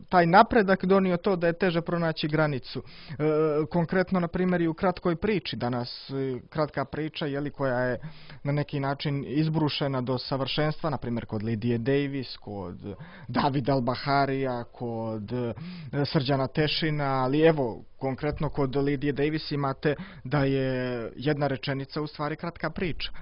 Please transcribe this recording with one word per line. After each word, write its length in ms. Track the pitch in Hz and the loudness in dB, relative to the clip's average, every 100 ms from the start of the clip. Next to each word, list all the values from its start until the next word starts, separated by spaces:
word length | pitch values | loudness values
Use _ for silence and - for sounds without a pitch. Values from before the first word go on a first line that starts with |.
| - | 2
taj 180 | 185 170 | 4 8
napredak 580 | 190 226 240 196 190 | 8 8 6 4 2
donio 320 | 185 196 190 175 | 6 4 4 2
to 200 | 214 185 | 2 2
da 100 | 170 | 2
je 60 | |
teže 280 | 165 190 170 | 2 2 2
pronaći 480 | 165 170 165 160 156 | 0 0 0 0 0
granicu. 540 | 156 151 135 - 131 - - - | 2 2 0 -6 -10 -10 -16 -14
E, 40 | 143 151 151 156 147 156 | -2 2 4 4 2 2
konkretno, 500 | 175 165 185 180 190 | 0 2 2 2 0
na 80 | 170 | 0
primjer, 320 | 175 185 180 | 0 2 2
i 80 | 165 | 2
u 60 | |
kratkoj 420 | 156 190 175 180 165 | 2 0 0 -2 0
priči 400 | 202 202 - 110 | 0 0 -2 -4
danas, 540 | 120 123 120 - - | -2 -2 -4 -10 -8
e, 300 | 139 135 123 - | -4 -2 -4 -6
kratka 360 | 160 147 - | -4 -2 -2
priča, 420 | 135 139 156 - 156 | -6 -6 -6 -6 -4
je 140 | 139 | -4
li, 100 | 143 | -6
koja 280 | - 135 123 | -2 0 2
je 200 | 127 120 156 - - 143 | 0 -2 -6 -14 -16 -8
na 100 | 143 | -2
neki 280 | 147 143 143 | -2 -2 -2
način 440 | 139 139 156 139 87 | -2 -2 -2 -2 -2
izbrušena 720 | 139 156 156 151 - 143 135 | 0 2 2 0 0 -2 0
do 180 | 123 127 | 0 -2
savršenstva, 720 | - 135 135 - 151 151 165 | -2 -2 -2 0 0 0 -4
na 60 | 131 | -2
primjer, 300 | 117 117 110 | -2 -4 -4
kod 160 | 110 | -4
Lidije 360 | 110 113 120 117 | -2 -2 0 0
Davis, 580 | 117 139 139 139 120 - | 2 2 0 -4 -8 -10
kod 580 | - 101 87 92 98 92 165 - - | -10 -8 -8 -10 -12 -12 -14 -16 -4
Davida 440 | 123 143 139 127 | 0 0 0 2
Albaharija, 920 | 135 123 120 143 139 139 135 131 123 | 2 2 -2 2 2 2 0 -2 -4
kod, 680 | 113 - 120 113 113 110 104 | -8 -8 -6 -4 -4 -6 -4
e, 200 | 123 120 110 170 180 147 143 | -4 -4 -6 -10 -12 -6 -2
Srđana 420 | 143 165 127 139 131 | 0 0 2 0 0
Tešina, 580 | - 151 - 160 151 | 0 0 2 0 0
ali 360 | 139 135 127 147 | 0 2 2 6
evo, 440 | 160 156 123 98 - - | 6 6 0 -4 -12 -6
konkretno 500 | 135 131 147 143 151 | -4 -2 -4 -2 -2
kod 280 | - 135 139 | 0 0 2
Lidije 360 | 139 143 143 | 0 0 0
Davis 400 | 139 147 156 - | 0 0 0 -4
imate 420 | 143 139 139 151 139 185 - | -2 -2 0 -2 -2 -8 -14
da 200 | 127 147 | -2 0
je 680 | 139 135 131 131 127 123 110 - | 2 2 0 0 -2 -4 -6 -4
jedna 300 | 131 143 143 | -2 0 0
rečenica 560 | 131 - 135 135 156 | -2 -4 -4 -6 -6
u 40 | 151 | -6
stvari 300 | - 147 151 | -4 -6 -4
kratka 340 | 170 - 156 | -8 -6 -6
priča. 400 | - 185 - - - | -2 -4 -2 -6 -6